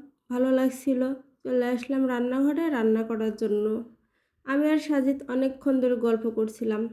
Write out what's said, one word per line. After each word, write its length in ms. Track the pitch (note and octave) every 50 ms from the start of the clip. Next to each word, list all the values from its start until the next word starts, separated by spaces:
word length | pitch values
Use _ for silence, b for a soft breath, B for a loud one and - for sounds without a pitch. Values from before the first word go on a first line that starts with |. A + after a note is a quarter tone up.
| - - _ _ _ -
ভালো 200 | B3 B3 B3+ C4
লাগছিল। 480 | C4 C4 C4 C4 C4 - - C#4 C4 B3 B3+ C4 C#4 C4 - _ _ _
চলে 280 | - C4 B3+ B3 A#3+
আসলাম 360 | A#3+ B3 A#3+ B3 - C#4 C4+ C4
রান্নাঘরে 580 | B3+ B3 A#3+ B3 B3 B3+ C4+ C#4 D4 D4 E4 E4 D#4+
রান্না 320 | D4 A#3+ A3 A3 A3 A3 A3+
করার 300 | A3 A#3 G#3+ A3 A3 G#3+
জন্য। 280 | - A3+ G#3 G#3 G#3 G#3 G#3+ G#3+ A#3 A#3 - - _ _ _ _ _ _ _ _ _ -
আমি 180 | C4 C4+ C#4+ D4 D4+
আর 100 | D#4 D4+
সাজিদ 380 | D4+ D4+ D4 C#4 B3+ C4+ C#4 C#4 - -
অনেকক্ষণ 460 | B3 B3+ C4+ C4+ C4 - - C#4 C4+ C4
ধরে 160 | B3 B3 B3
গল্প 280 | A3+ A#3 A#3 A3+ A3 A3+ A#3
করছিলাম। 520 | A3 A3 A3 A3 - - A#3 A3 G#3+ G#3+ A3+ A3+